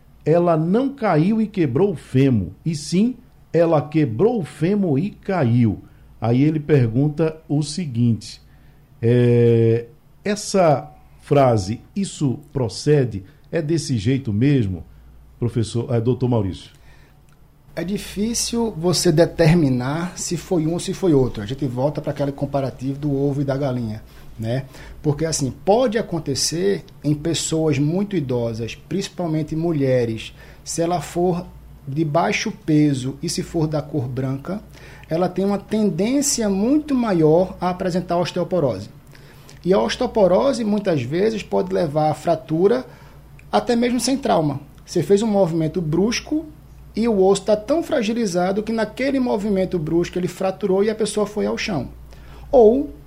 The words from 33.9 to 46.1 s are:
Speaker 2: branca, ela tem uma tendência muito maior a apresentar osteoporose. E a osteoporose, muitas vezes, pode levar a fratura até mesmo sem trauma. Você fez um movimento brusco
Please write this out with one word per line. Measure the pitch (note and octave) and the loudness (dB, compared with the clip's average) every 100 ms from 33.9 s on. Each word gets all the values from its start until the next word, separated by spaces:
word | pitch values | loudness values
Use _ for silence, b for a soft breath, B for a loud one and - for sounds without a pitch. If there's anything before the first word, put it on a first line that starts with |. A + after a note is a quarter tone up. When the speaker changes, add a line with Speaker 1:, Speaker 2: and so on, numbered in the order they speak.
| D3+ B2 | -6 -4
Speaker 2:
branca, | B2+ C3 C#3 C#3 G3+ - B B B B | -4 -4 -6 -8 -10 -12 B B B B
ela | D#3+ F3+ | -2 -2
tem | F3+ | 0
uma | G3 G3 | -2 -2
tendência | - A3 G#3+ D#3 G#3+ C#4 C#4 - G#3+ | -2 0 0 0 0 0 0 0 0
muito | F#3+ A3 D4+ D4 | 0 2 0 0
maior | C4 A#3 F3 D3+ E3 F#3 - | 0 2 4 4 4 2 -2
a | F3+ | -4
apresentar | F3+ F#3 E3+ - E3+ | -2 -2 -2 -2 -2
osteoporose. | F3 F3+ E3+ F#3 C#3 G2 G2+ - - B B B B B | -2 -4 -2 0 0 -2 -8 -18 -20 B B B B B
E | E3+ | 0
a | G3+ | 2
osteoporose, | A3+ - B3 A3+ F#3 F#3 C#4 A#3+ | 2 -2 -2 4 4 4 2 0
muitas | G#3+ G#3 G3+ D#3 | 0 0 0 -2
vezes, | A#2+ E3 G#3+ G#3+ | 0 0 0 -2
pode | - G3 F#3 | -2 -2 0
levar | F#3+ E3+ D3+ D#3 | 0 0 2 0
a | |
fratura | D3 - E3 - D#3 G3 B3 - B B B B B - | 0 -2 -2 -2 2 2 2 -4 B B B B B -4
até | G#3+ G#3+ A#3 | -2 0 0
mesmo | A#3+ A#3+ | 2 0
sem | A#3 C4+ | 0 -2
trauma. | A3 F#3 D#3 C3+ - - | 0 2 0 -2 -10 -20
Você | - F3+ | -6 -2
fez | D3+ G3+ | 2 4
um | A3+ | 4
movimento | G3 F3+ E3 D#3+ F#3 | 2 2 2 -2 -2
brusco | D#3+ E3 G#3+ | -2 0 0